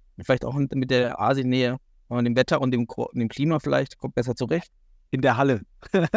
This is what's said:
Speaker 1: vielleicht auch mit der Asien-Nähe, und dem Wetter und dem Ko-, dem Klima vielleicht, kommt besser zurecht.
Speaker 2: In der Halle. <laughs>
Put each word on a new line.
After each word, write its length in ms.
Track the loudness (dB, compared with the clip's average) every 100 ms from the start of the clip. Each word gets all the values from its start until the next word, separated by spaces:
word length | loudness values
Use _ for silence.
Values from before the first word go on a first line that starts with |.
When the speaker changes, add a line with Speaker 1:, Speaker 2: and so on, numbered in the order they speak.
| _ -16
Speaker 1:
vielleicht 260 | -2 0 0
auch 100 | -2
mit 340 | -2 -2 0
der 300 | 2 2 0
Asien-Nähe, 580 | 2 2 2 2 0 -2 -10 _ _
und 160 | -2 0
dem 100 | 2
Wetter 260 | 2 2
und 100 | 0
dem 160 | 0 -4
Ko-, 220 | -6 -6
dem 140 | -4 -4
Klima 300 | -2 -2 0
vielleicht, 380 | 0 0 -2 -6
kommt 180 | -6 -4
besser 200 | -4 -4
zurecht. 360 | -2 -2 -4 _ _ _ _
Speaker 2:
In 100 | 0
der 160 | 2 4
Halle. 240 | 2 2 -4 _ -2
<laughs> 0 | 0 2